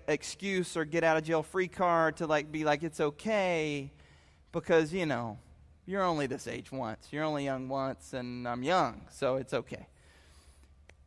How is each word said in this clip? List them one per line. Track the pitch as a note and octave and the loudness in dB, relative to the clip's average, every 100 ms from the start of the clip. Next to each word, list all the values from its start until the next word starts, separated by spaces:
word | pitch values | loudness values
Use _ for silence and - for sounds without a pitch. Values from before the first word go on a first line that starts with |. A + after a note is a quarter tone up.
| - | 0
excuse | D3+ - - G3 F#3+ F3 E3+ | -2 -2 -8 -2 0 0 -2
or | D#3 | -2
get | E3 | 2
out | D#3+ D#3+ | 4 4
of | |
jail | D#3 D#3+ | 2 0
free | D3+ F#3+ F#3 | 0 -2 -2
card | - F3+ E3+ D#3+ D3+ | 0 4 4 4 2
to, | E3 | 2
like, | D3+ D3+ | 0 0
be | D#3 | -2
like, | D3+ D3 | 2 2
"It's | E3 - | 0 0
okay, | D3+ D3 G#3+ G#3+ F#3 E3+ D#3 D3 C#3 - - - - _ _ | -2 0 0 2 2 2 0 -2 -6 -14 -20 -20 -20 _ _
because, | E3+ D#3 E3 D#3 | -6 4 4 4
you | F#3 E3 | 2 0
know, | B2 A#2 G#2 - - - - - | 0 -2 -8 -16 -20 -20 -20 -6
you're | G3 | 0
only | F#3 D#3+ C3+ | 2 2 -2
this | C3 - | -4 -6
age | A#2+ - | -8 -8
once. | C3 A#2 A2 - | -6 -6 -8 -8
You're | D3 | -4
only | D#3 D3+ C#3 | -2 -2 -2
young | C3 C3 | -4 -4
once, | C3+ C3+ B2+ - | -4 -4 -6 -10
and | C3 B2 B2 B2 | -8 -8 -6 -6
I'm | B2 | -2
young, | C3 F#3 C#3 G#2+ - | 2 2 2 -2 -14
so | - C3+ C3 | -4 -2 0
it's | B2+ | -2
okay." | C3+ - - - - - - - - - - - - - - | -4 -4 -10 -14 -20 -20 -20 -20 -20 -20 -20 -20 -20 -20 -10